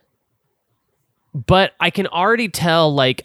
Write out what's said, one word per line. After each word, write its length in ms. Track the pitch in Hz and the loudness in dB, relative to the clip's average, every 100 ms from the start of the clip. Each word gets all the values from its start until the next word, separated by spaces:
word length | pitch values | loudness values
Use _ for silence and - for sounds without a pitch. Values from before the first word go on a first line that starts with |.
| _ _ _ _ _ _ _ _ _ _ _ _ _ | _ _ _ _ _ _ _ _ _ _ _ _ _
but 380 | 147 - 185 190 - | -8 0 2 2 0
I 120 | 175 | -2
can 160 | 180 190 | -2 -4
already 420 | 170 190 233 226 | -2 0 0 -2
tell, 440 | - 175 165 156 | -4 0 2 2
like, 280 | 143 131 127 | 2 0 -2